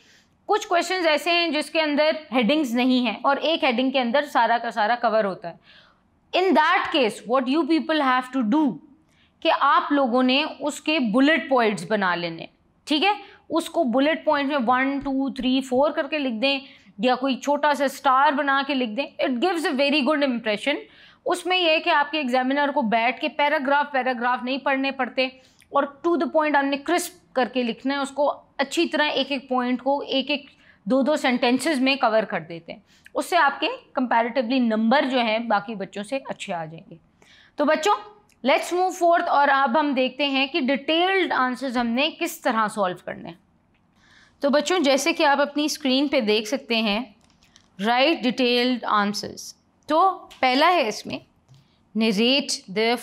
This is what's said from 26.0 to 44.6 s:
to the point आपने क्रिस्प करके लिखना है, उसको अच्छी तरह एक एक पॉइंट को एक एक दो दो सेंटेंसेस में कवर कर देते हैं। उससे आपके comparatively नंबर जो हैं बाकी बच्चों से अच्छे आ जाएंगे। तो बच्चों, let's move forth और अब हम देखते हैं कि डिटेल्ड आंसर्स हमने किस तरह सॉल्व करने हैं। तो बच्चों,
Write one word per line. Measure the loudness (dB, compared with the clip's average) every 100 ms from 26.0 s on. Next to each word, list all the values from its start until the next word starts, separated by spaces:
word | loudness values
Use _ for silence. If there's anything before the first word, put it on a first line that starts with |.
| 0
to | 0
the | 0
point | 0 2 2
आपने | 0 -2
क्रिस्प | 0 -2 -2 -12 _ -2
करके | -2 -2
लिखना | -4 -4 -4
है, | -4
उसको | -4 -2 -2 -2 -8 -6
अच्छी | -4 -2 0
तरह | 0 0
एक | 0 -2
एक | -4 -4
पॉइंट | -2 0 -2
को | 0 -2
एक | -2 -4 -2
एक | -4 -6 _ _ _ 0
दो | 2
दो | 2 2
सेंटेंसेस | 0 2 2 2 0 0
में | 0 2
कवर | 2 2 0
कर | -6
देते | -8 -14 -14
हैं। | -18 _ _ -10 -6
उससे | -2 2
आपके | 2 0 -4 -6 -8 -4
comparatively | 0 0 0 -2 0 0
नंबर | 2 2 2 2 2
जो | 0
हैं | 0 -2 0
बाकी | -2 -2 -10
बच्चों | -10 -10
से | -8 -8 -8
अच्छे | -12 -8
आ | -8 -10
जाएंगे। | -14 -20 -20 _ _ _ _ _ -2
तो | 0
बच्चों, | 2 2 0 -4 -20 _ _ 0
let's | 0 0
move | -2 -2 2
forth | 2 2 2
और | 2 4
अब | 2 2 2
हम | 0
देखते | 0 0 0 -2
हैं | 0 -2
कि | -2
डिटेल्ड | -2 -2 0 0 2 2 0
आंसर्स | 0 -2 -4 -4 -2
हमने | -2 0 -2
किस | -4 -8 -4
तरह | -2 0 0
सॉल्व | 0 -2 -4 -10
करने | -12 -14
हैं। | -18 _ _ _ _ _ _ _ _ _ _
तो | 0
बच्चों, | 0